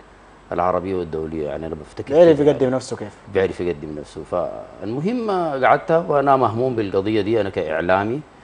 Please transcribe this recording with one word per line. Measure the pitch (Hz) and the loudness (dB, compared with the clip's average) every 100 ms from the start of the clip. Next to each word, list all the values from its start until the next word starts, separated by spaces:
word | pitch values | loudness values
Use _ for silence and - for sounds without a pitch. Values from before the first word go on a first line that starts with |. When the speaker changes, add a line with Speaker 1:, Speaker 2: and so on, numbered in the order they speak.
| - - - - - | -20 -20 -20 -20 -8
Speaker 1:
العربية | 87 90 90 92 | -2 0 0 -2
والدولية، | 92 85 80 80 80 73 | -4 -4 -6 -6 -6 -6
يعني، | 76 78 | -6 -8
أنا | |
بفتكر | 80 73 - 120 | -10 -12 -14 0
Speaker 2:
بيعرف | 147 170 143 | 6 8 8
Speaker 1:
كده، | 147 | 4
Speaker 2:
يقدم | 131 131 | 4 2
نفسه | 131 - 110 | 0 -4 -10
كيف؟ | 104 - - | -12 -16 -4
Speaker 1:
بيعرف | 98 95 90 | 0 0 0
يقدم | 87 73 78 76 | -4 -4 -8 -12
نفسه. | 73 78 73 | -12 -14 -6
فالمهم، | 92 78 52 50 - 98 127 180 247 220 185 160 135 | -4 -4 -6 -14 -12 -8 -4 -4 -4 -4 -4 -2 0
قعدت | - 147 - 165 170 | 4 4 4 0 2
وأنا | 143 139 135 | 0 4 4
مهموم | 117 113 131 113 | 2 0 -2 -2
بالقضية | 101 98 101 110 | -2 -2 0 -2
دي، | 98 117 | 0 0
أنا | 98 | 0
كإعلامي، | 98 78 80 85 95 107 139 - - | -4 -4 -2 2 2 2 -4 -8 -20